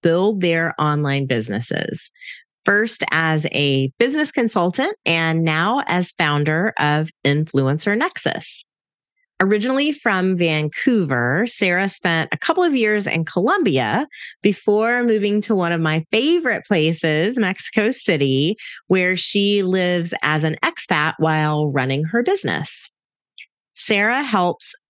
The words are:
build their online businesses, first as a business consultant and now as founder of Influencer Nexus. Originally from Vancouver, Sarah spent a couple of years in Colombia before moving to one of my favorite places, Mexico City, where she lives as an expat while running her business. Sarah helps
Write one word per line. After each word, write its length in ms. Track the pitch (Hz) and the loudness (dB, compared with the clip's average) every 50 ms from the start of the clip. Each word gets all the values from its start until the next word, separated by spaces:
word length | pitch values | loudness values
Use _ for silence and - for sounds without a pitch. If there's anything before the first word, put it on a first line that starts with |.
| - | 0
build 380 | 165 165 175 190 208 220 190 | 2 2 4 2 2 0 0
their 340 | 180 175 165 165 165 165 - - | 0 0 2 0 0 -2 -2 0
online 460 | 156 151 147 147 147 139 139 139 139 | 0 0 2 2 0 0 0 0 0
businesses, 840 | 131 127 117 110 113 101 110 120 - - 50 50 50 - 160 - - - _ - - - - - _ _ _ _ | 0 0 -2 -2 -2 -4 -4 -4 -4 -4 -4 -4 -6 -6 -6 -8 -8 -10 _ -18 -18 -18 -20 -20 _ _ _ _
first 400 | - 202 208 220 226 - - - - - | 0 2 2 0 0 -2 -4 -2 0 2
as 340 | 160 165 160 156 156 151 - - | 2 2 2 2 0 0 0 0
a 400 | 135 147 143 139 135 135 135 - _ | 0 2 2 2 2 0 -2 0 _
business 340 | 233 269 277 311 302 269 - | 0 0 2 0 -2 0 0
consultant 640 | - 233 220 - 190 170 175 175 - 262 370 427 - _ | 0 0 0 2 2 0 2 0 0 -2 -2 -4 -4 _
and 400 | - 165 165 165 165 160 165 165 | 0 0 2 2 2 0 2 2
now 380 | 160 156 156 170 202 240 285 - | 2 2 2 0 0 0 -2 -2
as 260 | - 170 180 180 - - | 0 0 0 -2 -2 -2
founder 600 | - 170 151 147 147 147 151 156 160 185 214 - - | 0 0 2 2 2 2 0 0 0 0 -2 -2 0
of 320 | 147 147 147 151 156 160 - _ _ | 0 2 2 0 0 -4 -6 _ _
Influencer 720 | 139 143 151 156 156 - 139 135 131 143 156 - 202 202 | 0 0 0 0 0 0 0 2 2 0 0 0 0 0
Nexus. 680 | 226 294 370 - - - - - - - - - - - - _ _ _ _ _ _ _ _ _ _ _ _ _ _ | 0 -2 -2 -4 -4 -4 -4 -4 -4 -6 -6 -8 -8 -10 -14 _ _ _ _ _ _ _ _ _ _ _ _ _ _
Originally 520 | 185 196 208 208 208 254 262 269 285 302 294 | 0 2 2 0 0 0 0 0 0 0 -2
from 440 | 294 - 233 196 185 185 190 185 | -2 -2 -2 0 2 2 0 0
Vancouver, 1080 | 175 175 165 156 156 151 151 - - - 262 247 220 180 139 135 123 120 123 135 170 226 | 2 0 0 0 0 -2 -4 -4 -2 -2 0 2 2 0 0 0 0 0 0 0 0 -2
Sarah 420 | 233 - - 202 185 180 180 196 190 | -2 -2 -2 0 0 0 0 -2 -2
spent 400 | - - - 180 165 160 156 - - | -4 -4 -2 -2 0 0 -2 -4 -6
a 60 | - | -6
couple 260 | - - 320 370 359 | -2 -2 0 2 2
of 100 | 339 285 | 2 2
years 320 | 254 220 214 214 208 196 | 2 2 2 0 0 -2
in 180 | - - 165 160 | -2 -2 -4 -4
Colombia 840 | - - 175 180 262 370 403 330 214 143 131 120 107 123 214 302 - - - - - - _ - | -4 -2 -2 0 0 0 2 2 2 2 2 0 0 0 -2 -2 -4 -8 -16 -20 -20 -20 _ -2
before 640 | 214 185 - - - 202 208 220 233 240 247 240 | -2 -2 0 0 0 2 2 2 2 0 0 2
moving 360 | 233 220 214 202 208 208 214 202 | 2 2 2 2 0 0 0 0
to 120 | - 226 | 0 0
one 160 | 185 175 170 | 0 2 0
of 100 | 170 165 | 0 0
my 240 | 165 156 156 165 160 - | 0 0 0 0 -2 0
favorite 540 | - 220 254 302 339 349 330 247 208 - - | -2 0 2 2 2 2 2 0 -2 -4 -2
places, 760 | - 208 165 156 160 165 160 - 160 151 151 165 208 254 254 | 0 0 2 2 2 0 0 0 0 2 2 0 0 0 0
Mexico 540 | 214 185 190 - - - - 220 208 226 254 | 0 0 -2 -4 -8 -4 -2 0 0 0 -2
City, 640 | - - - 175 143 139 135 135 135 143 165 220 - - - - - - _ | -2 -2 0 0 2 2 2 2 2 2 0 -2 -4 -8 -16 -18 -20 -4 _
where 260 | 185 185 180 180 185 | 0 2 2 2 0
she 480 | 175 - - - 208 202 202 202 202 190 | -2 -4 -2 0 0 2 2 2 2 2
lives 500 | 185 185 185 180 180 180 175 170 175 - - - | 0 0 0 0 0 0 0 -2 -4 -4 -4 -2
as 200 | 147 156 156 156 | 0 0 2 0
an 140 | 156 156 - - | 0 -2 -2 -4
expat 500 | 320 339 - - - 175 151 147 160 - - | -4 -2 -4 -2 -2 0 0 0 0 0 0
while 520 | 160 160 156 156 156 151 151 151 151 147 | 0 2 2 2 2 0 0 0 0 0
running 320 | 135 143 127 131 135 139 156 | 0 0 0 0 0 -2 -2
her 220 | 160 220 240 247 | -2 -2 -2 0
business. 680 | 359 403 381 - - 82 - 160 - - - - - - _ _ _ _ _ _ _ _ - - - _ _ _ _ _ | 0 -2 -2 -2 -2 -4 -4 -4 -4 -6 -6 -6 -8 -10 _ _ _ _ _ _ _ _ -20 -20 -20 _ _ _ _ _
Sarah 480 | - - - 220 202 202 220 240 269 294 | -4 -2 0 2 2 2 2 0 0 0
helps 500 | 262 214 196 180 175 - - - - - - _ _ | 0 2 2 2 2 0 -2 -4 -6 -6 -6 _ _